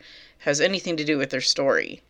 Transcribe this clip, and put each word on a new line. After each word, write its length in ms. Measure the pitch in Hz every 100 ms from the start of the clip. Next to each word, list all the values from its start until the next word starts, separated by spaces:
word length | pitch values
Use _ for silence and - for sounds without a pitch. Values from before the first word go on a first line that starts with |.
| - - - -
has 200 | 147 147
anything 380 | 185 190 185 160
to 80 | 151
do 120 | 147
with 120 | 139
their 100 | 131
story. 640 | - - 139 85 50 -